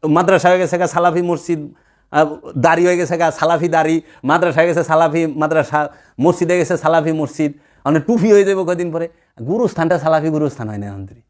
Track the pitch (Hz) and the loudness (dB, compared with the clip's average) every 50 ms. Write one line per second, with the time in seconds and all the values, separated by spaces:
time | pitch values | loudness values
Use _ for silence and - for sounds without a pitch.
0 | - 156 151 170 180 165 190 170 - 180 180 185 185 160 - 175 180 165 - 175 | 0 2 2 2 4 4 2 4 4 4 2 4 2 0 0 -2 -2 -2 0 0
1 | 170 175 160 175 175 175 175 160 - - 170 160 147 147 - _ _ _ _ _ | 0 2 0 0 -2 -2 -2 -4 -2 -4 -6 -6 -6 -12 -16 _ _ _ _ _
2 | _ _ - 147 156 151 147 - - - - 143 120 165 165 170 175 180 180 175 | _ _ 0 0 0 0 -2 -12 -16 -10 -6 0 2 2 2 4 2 2 2 0
3 | 175 151 175 165 170 160 156 - 156 160 170 160 160 165 156 160 156 156 165 160 | 0 -2 -2 0 0 -2 0 0 0 0 0 0 0 0 0 2 2 2 0 -2
4 | 151 - - - - 131 151 175 180 175 147 147 160 175 170 170 165 139 160 160 | -4 -8 -20 -10 -2 0 0 2 2 0 2 2 2 2 2 0 0 0 2 2
5 | 165 160 147 165 165 160 143 156 151 156 160 160 143 - - 151 151 147 - - | 2 2 2 0 -2 -2 -2 -2 -2 0 0 0 -2 0 -2 -4 -4 -4 -8 -16
6 | _ _ _ - 127 170 170 - 175 165 180 180 170 - 185 160 - 160 165 165 | _ _ _ 0 2 2 2 2 0 0 0 0 0 0 -2 -2 0 2 2 2
7 | 156 160 160 156 151 139 - - 156 147 143 - _ _ _ _ _ 139 151 160 | 2 0 -2 -2 -4 -6 -4 -2 -2 -2 -2 -6 _ _ _ _ _ 0 0 0
8 | - - 233 233 165 220 208 202 196 190 196 190 190 165 180 170 175 175 156 165 | 2 0 0 2 4 4 6 6 4 4 0 -2 -2 -4 -4 -4 -4 -6 -4 -6
9 | 170 165 _ _ _ _ _ - 113 127 175 226 247 208 - - 165 165 185 170 | -8 -8 _ _ _ _ _ -14 -6 -4 -2 -2 -2 -2 -2 -2 0 0 0 0
10 | 139 160 160 156 151 160 156 151 151 143 - - 120 107 107 104 101 101 101 98 | 0 0 0 0 0 0 -2 -2 -2 -4 -4 -6 -10 -10 -8 -8 -10 -10 -12 -14
11 | 98 95 - - _ _ | -14 -16 -18 -20 _ _